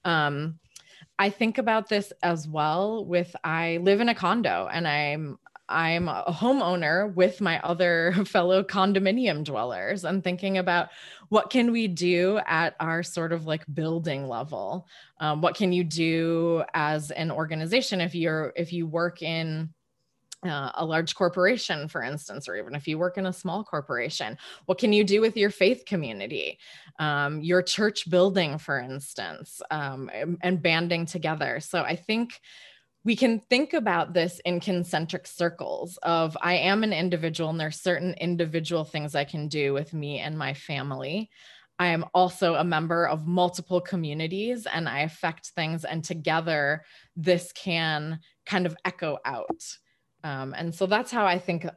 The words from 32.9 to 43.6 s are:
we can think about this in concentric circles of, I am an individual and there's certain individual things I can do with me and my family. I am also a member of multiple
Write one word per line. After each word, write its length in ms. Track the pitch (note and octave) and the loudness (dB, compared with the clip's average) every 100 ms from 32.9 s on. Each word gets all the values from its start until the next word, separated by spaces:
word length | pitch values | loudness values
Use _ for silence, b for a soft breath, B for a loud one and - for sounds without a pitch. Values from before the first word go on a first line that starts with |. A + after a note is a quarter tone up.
| _ | _
we 120 | A3 A3+ | 0 4
can 240 | B3+ A3+ | 4 2
think 340 | - B3 D4+ | 2 2 2
about 400 | E4 G#3 F3 E3 | 0 2 2 2
this 260 | F3 E3+ - F3 | 2 0 0 -2
in 140 | F3 | -2
concentric 680 | G#3 F3+ F3 D#3 D#3+ F3+ - | 0 -2 0 -2 -2 -6 -8
circles 720 | - E3+ E3+ - - F3 - | -2 -2 -2 -6 -6 -8 -4
of, 340 | E3+ E3 D#3+ D#3 | 0 2 0 -2
I 180 | F3 F3+ | 0 2
am 260 | F3 G3+ | 4 2
an 100 | A3 | 2
individual 560 | D#3+ F3+ E3+ E3 D#3+ D#3+ | 0 0 0 -2 -2 -2
and 100 | D#3+ | -2
there's 220 | D#3 - | -4 -2
certain 320 | F#3 E3+ F3+ | -2 0 -2
individual 680 | F3 E3 E3+ D#3+ E3 D#3+ E3+ | -4 -2 0 0 -2 -2 -2
things 320 | D3+ D#3 D3 C#3+ | -2 -6 -2 -2
I 80 | |
can 240 | C#3+ D#3+ D3+ | -2 -4 -4
do 260 | D3+ C#3 | -2 0
with 180 | C#3 D3+ | 0 -4
me 280 | D#3+ C#3+ C3+ | -6 -6 -6
and 180 | D3 D#3 | -6 -6
my 160 | C3+ | -6
family. 800 | C#3 - C#3 C#3 C3 C3+ F#3+ A3 B B B B - | -8 -8 -6 -6 -6 -6 -6 -8 B B B B -2
I 80 | F3+ | 0
am 180 | E3 - | 0 2
also 420 | F3+ F3+ - F3 D3+ | 4 4 4 2 4
a 80 | |
member 440 | F3 D#3 E3 E3+ E3+ | 2 0 0 2 2
of 180 | D#3 D#3 | 0 0
multiple 560 | F3+ F3+ F3+ | 2 2 0